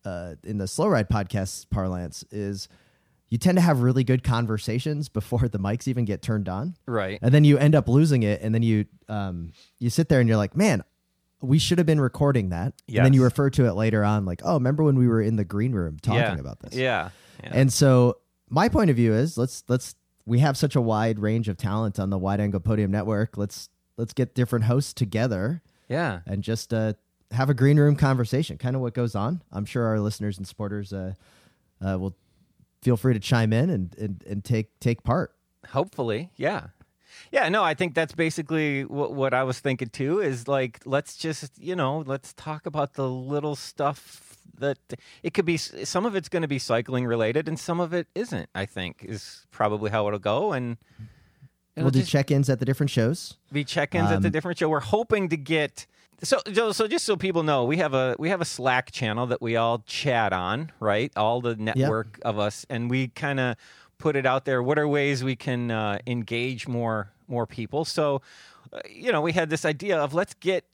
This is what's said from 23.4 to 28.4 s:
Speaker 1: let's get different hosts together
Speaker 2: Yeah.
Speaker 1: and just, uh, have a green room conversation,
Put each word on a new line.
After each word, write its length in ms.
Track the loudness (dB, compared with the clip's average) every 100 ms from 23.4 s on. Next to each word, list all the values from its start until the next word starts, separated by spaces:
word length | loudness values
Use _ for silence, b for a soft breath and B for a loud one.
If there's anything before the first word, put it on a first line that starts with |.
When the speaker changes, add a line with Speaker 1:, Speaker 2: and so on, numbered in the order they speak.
| -6 -6 -20 _ _ -8
Speaker 1:
let's 160 | -6
get 200 | -2 -2
different 320 | 0 0 2 2
hosts 280 | 2 -2
together 680 | -4 -2 0 0 0 -2 -4 _ _ _
Speaker 2:
Yeah. 320 | -4 -2 -4 -6
Speaker 1:
and 160 | -6
just, 300 | -2 -4 -2
uh, 200 | -2 -2 -4 _ _ _
have 180 | -2 0
a 40 |
green 240 | 4 6 6
room 180 | 6 4
conversation, 600 | 4 2 0 -2